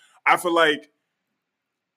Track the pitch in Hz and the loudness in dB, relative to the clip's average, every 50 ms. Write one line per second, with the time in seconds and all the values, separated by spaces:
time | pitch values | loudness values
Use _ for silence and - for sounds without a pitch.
0 | _ _ _ _ - 139 165 170 - 175 170 170 160 151 151 151 - _ _ _ | _ _ _ _ -2 -2 -2 -2 -2 -2 0 2 2 2 0 -4 -8 _ _ _
1 | _ _ _ _ _ _ _ _ _ _ _ _ _ _ _ _ _ _ _ | _ _ _ _ _ _ _ _ _ _ _ _ _ _ _ _ _ _ _